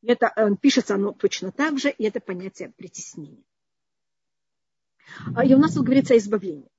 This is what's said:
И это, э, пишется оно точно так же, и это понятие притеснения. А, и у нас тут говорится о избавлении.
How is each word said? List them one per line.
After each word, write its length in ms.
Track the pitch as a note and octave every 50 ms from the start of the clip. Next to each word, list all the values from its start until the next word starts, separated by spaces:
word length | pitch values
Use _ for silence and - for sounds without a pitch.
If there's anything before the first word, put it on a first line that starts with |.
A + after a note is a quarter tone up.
И 60 | - A3
это, 240 | A#3+ - - G#3+ -
э, 220 | - A3 G#3 G3+ -
пишется 360 | - C#4 - C4 - - G3+
оно 160 | G3 G3 G3+
точно 400 | - _ - G3 - - - F#3+
так 260 | - - C#4+ D#4+ D4 C4+
же, 120 | - C#4
и 140 | - _ A3
это 160 | G#3+ G#3 A#3
понятие 520 | _ - F#3+ F3+ F#3 F#3+ _ - E3+ D3 _
притеснения. 680 | _ F#3+ F#3+ _ - - - - - D3+ D3 - _ _ _ _ _ _ _ _ _ _ _ _ _ _ _ _ _ _ _ _ _ _ _ _ _ _ _ _ _ _ _ _ _ _ - - - - - -
А, 80 | - A#3+
и 100 | B3+ C4
у 40 | C4+
нас 160 | D4 D#4+ -
тут 100 | D4+ C4
говорится 300 | A3+ C4 C#4 C4+ - B3+
о 20 |
избавлении. 520 | A#3 G3+ G3+ G#3+ G#3 F3+ F#3 D#3 C#3+ C3 _ _